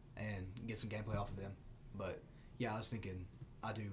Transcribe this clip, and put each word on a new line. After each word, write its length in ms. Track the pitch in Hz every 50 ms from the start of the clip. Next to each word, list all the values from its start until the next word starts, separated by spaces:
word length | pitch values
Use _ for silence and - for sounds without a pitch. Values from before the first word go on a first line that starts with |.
| - - -
and 300 | - 107 107 104 95 92 92 98 120 117
get 120 | 113 110 104
some 120 | - 107
gameplay 240 | 104 107 104 107 107
off 140 | 101 101 -
of 60 | 95
them. 180 | 98 98 98 98 - - - - - - - -
But 260 | 101 98 92 85 - - - - - - - - -
yeah, 160 | 120 113 107
I 40 | 113
was 100 | 110 -
thinking 380 | 120 107 95 98 92 92 90 - - - - - - - -
I 100 | 107 104
do 160 | 110 104 101